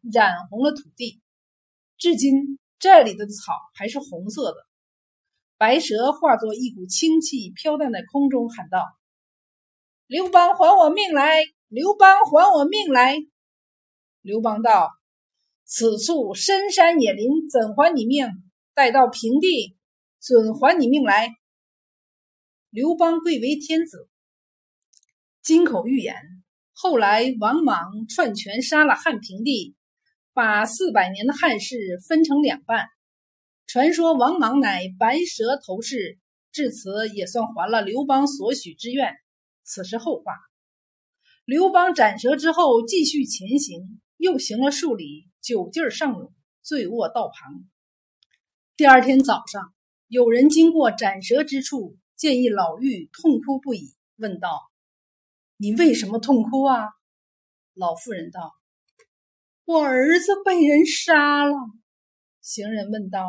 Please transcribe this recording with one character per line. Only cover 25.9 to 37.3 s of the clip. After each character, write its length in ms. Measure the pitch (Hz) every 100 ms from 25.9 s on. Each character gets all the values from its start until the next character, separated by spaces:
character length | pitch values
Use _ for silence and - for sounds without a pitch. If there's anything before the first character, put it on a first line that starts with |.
| 269
言。 160 | 185 - - - _ _ _
后 240 | _ 370 269
来 360 | 202 214 254 233
王 240 | 208 302
莽 420 | 294 180 175 208 226
篡 260 | - 285
权， 260 | 202 196 220
杀 240 | 254 302
了 100 | 294
汉 260 | 233 330 226
平 220 | 214 185
帝， 320 | 240 240 277 _ _ _ _ _ _
把 320 | - 226 208 220
四 260 | - 370
百 180 | 214 185
年 160 | 190 240
的 60 |
汉 260 | 285 330 214
室 180 | 208 247 190 180 -
分 160 | 320
成 200 | 302 285
两 200 | 277 -
半。 240 | - 226 - _ _ _ _ _ _ _ -
传 280 | 240 302
说 180 | 330 330
王 260 | 285 247 359
莽 220 | 226 277
乃 340 | 233 185 190 185
白 220 | 226 285
蛇 360 | 349 - 226 277
投 240 | - 190
世， 380 | 226 254 180 - _ _ _
至 180 | - 262
此 380 | - 190 202 220
也 180 | 208
算 200 | 180